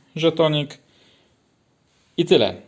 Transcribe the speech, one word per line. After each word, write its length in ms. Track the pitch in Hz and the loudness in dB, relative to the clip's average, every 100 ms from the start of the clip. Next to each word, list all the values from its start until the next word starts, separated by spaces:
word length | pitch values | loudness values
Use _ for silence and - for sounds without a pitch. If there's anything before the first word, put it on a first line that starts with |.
| _ 160 | _ -2
żetonik. 600 | 165 160 156 151 143 - _ _ _ _ _ _ _ _ _ _ _ _ _ - | 0 2 0 0 -6 -12 _ _ _ _ _ _ _ _ _ _ _ _ _ -4
I 80 | 160 | 2
tyle. 360 | 170 101 92 | 2 2 -4